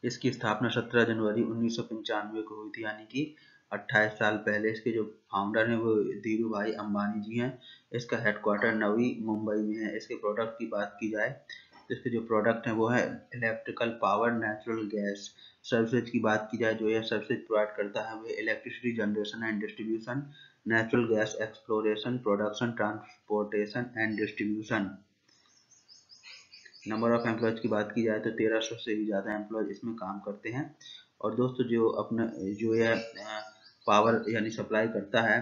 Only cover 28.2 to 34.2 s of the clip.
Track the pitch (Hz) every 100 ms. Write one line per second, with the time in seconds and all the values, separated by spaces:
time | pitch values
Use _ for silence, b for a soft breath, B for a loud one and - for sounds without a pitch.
28.2 | 113 107 110 113 110 117 - 107 107 98
29.2 | 98 107 104 110 101 98 117 113 95 98
30.2 | 101 101 - 127 156 - B B B _
31.2 | 110 113 127 127 117 113 110 - 107 113
32.2 | 117 73 95 104 113 113 113 117 113 101
33.2 | 107 107 - - - _ - 104 110 113